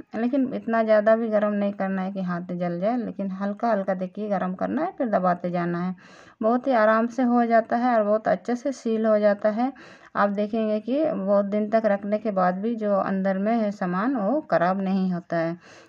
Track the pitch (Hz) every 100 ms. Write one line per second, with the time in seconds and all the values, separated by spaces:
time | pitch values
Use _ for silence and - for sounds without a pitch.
0 | - 214 240 277 254 202 226 226 220 214
1 | 208 226 226 214 208 208 202 202 190 190
2 | 185 196 180 175 180 175 175 175 196 247
3 | 202 180 196 185 202 202 233 208 190 185
4 | 185 196 208 190 185 185 185 233 339 381
5 | 254 196 180 175 180 175 170 175 180 180
6 | - - - _ 220 247 269 240 214 220
7 | 233 233 247 240 233 226 220 233 247 233
8 | 208 214 214 185 - 240 285 254 233 220
9 | 220 214 208 202 214 214 254 - - -
10 | - - 202 202 208 226 220 214 214 277
11 | 202 202 190 202 202 208 214 226 220 202
12 | 202 208 220 190 180 185 220 226 208 196
13 | 196 196 190 190 202 233 208 202 185 180
14 | 233 269 196 294 302 165 175 196 190 190
15 | 190 175 - 170 165 175 - -